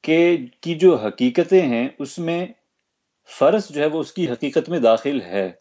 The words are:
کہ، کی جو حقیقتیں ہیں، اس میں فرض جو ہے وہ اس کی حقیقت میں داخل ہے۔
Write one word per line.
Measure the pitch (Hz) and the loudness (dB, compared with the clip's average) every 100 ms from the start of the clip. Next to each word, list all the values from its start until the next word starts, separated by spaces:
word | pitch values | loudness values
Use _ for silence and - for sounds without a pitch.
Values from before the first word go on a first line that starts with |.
| - | 0
کہ، | 160 170 170 123 _ | 2 2 0 -4 _
کی | 165 | -8
جو | 160 180 139 | 4 4 4
حقیقتیں | 107 - 123 240 170 190 | -2 -2 0 0 2 2
ہیں، | 156 117 131 - | 2 -2 -4 -8
اس | 139 - | -14 -8
میں | 165 170 185 - _ _ _ _ _ _ _ - | -6 -6 -8 -14 _ _ _ _ _ _ _ 0
فرض | 143 208 196 | 2 2 -2
جو | 147 | -4
ہے | 151 | -2
وہ | 156 | -2
اس | 143 | -8
کی | - 170 | -6 -6
حقیقت | 120 147 160 160 | -4 -2 -4 -2
میں | 135 | 0
داخل | 117 113 139 139 | 2 2 0 -6
ہے۔ | 87 98 95 90 | -4 -4 -4 -8